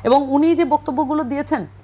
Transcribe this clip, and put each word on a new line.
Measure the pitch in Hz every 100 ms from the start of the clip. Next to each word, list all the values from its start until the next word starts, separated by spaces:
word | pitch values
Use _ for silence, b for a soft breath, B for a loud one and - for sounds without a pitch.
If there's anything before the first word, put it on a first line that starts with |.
এবং | 226 269 277
উনি | 277 320 339
যে | 320
বক্তব্যগুলো | 302 311 262 277 302
দিয়েছেন, | 254 277 285 302 170 -